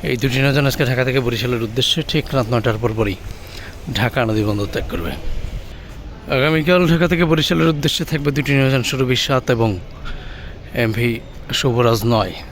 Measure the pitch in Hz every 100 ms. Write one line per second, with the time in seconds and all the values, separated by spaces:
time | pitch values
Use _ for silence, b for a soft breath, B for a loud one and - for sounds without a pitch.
0 | - 127 135 127 135 139 139 127 131 127
1 | 127 131 120 117 120 120 113 113 127 -
2 | 151 156 - 135 110 117 110 107 113 110
3 | 104 95 - B B B B B - 127
4 | 120 139 117 107 107 104 101 - - -
5 | 82 - - - - B B B B B
6 | - - - 139 139 160 156 180 175 165
7 | 170 170 170 160 147 170 160 151 151 -
8 | 160 160 143 143 139 139 131 131 120 131
9 | 127 127 - 131 120 120 113 92 - B
10 | B B B B B B - - 117 113
11 | 120 113 - - - - 139 120 120 117
12 | 110 117 95 - -